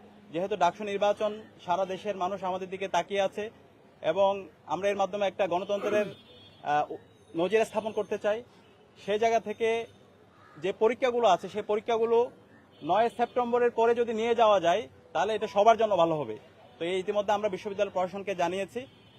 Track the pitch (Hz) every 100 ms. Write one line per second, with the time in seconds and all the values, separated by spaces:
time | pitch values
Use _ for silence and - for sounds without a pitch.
0 | - - - 160 202 202 175 175 214 196
1 | 208 208 214 214 220 - - 175 185 185
2 | 208 190 180 196 185 185 185 185 190 180
3 | 170 196 190 208 214 - - _ - -
4 | 156 180 196 196 170 - - 160 202 202
5 | 190 208 196 190 190 175 196 202 202 208
6 | 196 - - - - - 143 147 - 151
7 | - _ - 165 180 220 220 214 214 220
8 | 196 208 208 220 247 - - _ - -
9 | - 208 226 226 208 214 226 226 226 -
10 | - _ _ _ - - 175 - 220 247
11 | 254 240 220 175 185 208 208 208 226 226
12 | 226 233 254 - - - _ - 147 196
13 | 233 - 240 247 240 240 240 240 233 240
14 | 233 220 233 226 214 202 165 196 269 -
15 | - 156 196 214 208 202 220 226 220 185
16 | 170 156 117 107 - - - - 165 190
17 | 185 208 202 208 214 185 208 196 196 190
18 | 180 196 190 180 175 190 190 240 262 -
19 | -